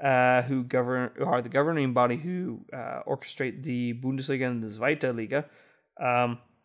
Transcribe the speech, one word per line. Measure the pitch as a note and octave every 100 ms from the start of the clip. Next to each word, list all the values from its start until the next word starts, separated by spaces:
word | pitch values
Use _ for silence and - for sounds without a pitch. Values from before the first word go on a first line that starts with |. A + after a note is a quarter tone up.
uh, | C#3+ B2+ B2+ B2+
who | B2 C3
govern, | B2 B2+ B2 B2+ B2 -
are | B2+ B2
the | A#2
governing | C3+ D3+ D#3+ C3
body | B2 B2 A#2+
who, | E3+ F3+ F3+ A2+ -
uh, | C3+ B2+ - -
orchestrate | C#3 - - C3 -
the | C#3+ B2 A#2+
Bundesliga | A#2+ C3 C3+ C3+ C3+ B2+
and | A#2+
the | A2
Zweite | G#2+ B2+ D3+ C3+
Liga. | A#2 A2 C3+ C#3+ - _ _ _ -
Um, | B2+ B2 A#2+ A#2+ _ _